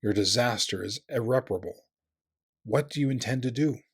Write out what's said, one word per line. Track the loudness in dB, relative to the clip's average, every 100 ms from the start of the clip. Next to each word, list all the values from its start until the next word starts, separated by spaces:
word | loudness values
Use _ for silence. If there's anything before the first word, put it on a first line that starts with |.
Your | 2
disaster | 2 2 2 2 0 -2 -4
is | -6 -10 _
irreparable. | -4 2 0 0 -4 -4 -14 _ _ _ _ _ _ _ _
What | 0 0 0
do | -2
you | 0
intend | 0 -2 -2
to | -2
do? | 2 0 0 _